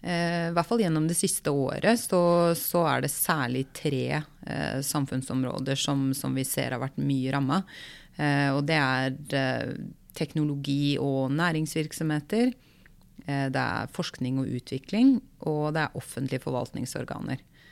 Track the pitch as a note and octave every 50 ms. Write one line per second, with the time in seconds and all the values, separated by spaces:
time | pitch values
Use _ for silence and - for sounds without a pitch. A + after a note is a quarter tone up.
0 | - F3 F3 E3+ E3+ E3+ F3 E3+ E3+ E3+ E3+ E3+ E3 - A#3 A#3 G#3+ F3 D#3+ D#3
1 | D#3 D#3+ E3+ - - F#3+ - - - D#3+ C#3+ C#3+ C3+ - - - - G3 A#3 A#3
2 | - - - F3+ F3 F3 F3 E3+ F3 E3+ E3+ E3 - - - F3 E3+ D#3 C3+ B2+
3 | C3+ D3 - - - - E3+ D3+ C3 A#2+ B2+ C3 C3+ - - - - D#3 C#3 C3
4 | B2 B2 C#3+ D3+ D3+ - - - - - - - D2+ A#1+ G#1+ C3+ C3+ - - D#3
5 | C#3 C#3 - C3 B2+ - - C3 C3 B2 - - C3 B2+ C3+ C3 - - C#3+ C#3
6 | C3+ C3+ C3+ C3 - C3 C3 C3+ C3 C3 - - C3 B2 C3 A#2+ C3 C3 - -
7 | C#3+ C#3+ C#3 C3 B2+ C3 C#3 C#3+ C#3 C3 C#3+ F#3+ F#3+ - - - - - - -
8 | - - - - D3 D3 C#3+ C#3 C#3+ C#3 C3+ C#3+ C#3+ D3 D#3+ D3+ C#3+ C3 C3 C3
9 | C3 C3+ C3 C#3 D3 - - C#3 C3+ C3 B2+ A#2+ - - - - - - - -
10 | - - - - D#3+ C#3+ - D#3+ D3+ D3+ C#3+ C#3+ C#3 C3+ C#3 C#3+ C#3+ C#3+ C#3+ C3+
11 | C3+ C#3 C3+ C3+ C3 C3 C#3 D3+ E3+ F3 D#3+ D#3 D#3 D#3 - D#3+ D#3 D#3 - -
12 | E3 D#3 D3+ D3 D3 - - A3 A#3+ B3+ A#3+ - - _ - - - - - -
13 | - - - - - - C#3+ C#3 C#3 C3+ C3 C3+ B2+ A2+ F2+ A2 G#2+ B2 - -
14 | F3 - - - B2+ B2+ C3 C3+ C3 - B2 B2 - - - C3+ - - - G#3+
15 | B3 C4+ C4+ - - - - - - - D3+ D3+ D3+ D3+ D3+ D#3+ D3+ - - -
16 | - - - - C#3 C3 C3+ C3 - - C3 B2 C3 - - - C3 B2+ - -
17 | A#2+ - - - - - C3 C3 - - - - - -